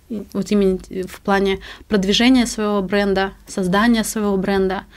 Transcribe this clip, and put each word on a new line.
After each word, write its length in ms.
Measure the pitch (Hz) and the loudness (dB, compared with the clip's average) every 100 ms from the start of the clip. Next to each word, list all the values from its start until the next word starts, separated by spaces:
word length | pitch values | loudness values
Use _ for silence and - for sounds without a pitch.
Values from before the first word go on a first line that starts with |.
| - | -12
И 160 | 214 202 | -12 -8
вот 180 | - 185 | -6 0
именно 300 | 208 196 185 - 190 185 | 2 2 0 -6 -10 -10
в 140 | - | -6
плане 400 | - 196 196 190 - - - | 0 0 2 -2 -8 -16 -4
продвижения 580 | 214 190 196 240 262 | 0 2 2 4 4
своего 380 | 226 - 208 208 | 2 -2 -2 -2
бренда, 480 | 185 202 202 190 190 - - | 0 0 2 0 -2 -6 -12
создания 560 | - 185 196 233 226 | -4 0 2 4 2
своего 340 | 208 226 208 196 | 0 -2 0 0
бренда. 460 | 185 196 190 190 - | 0 0 0 -2 -8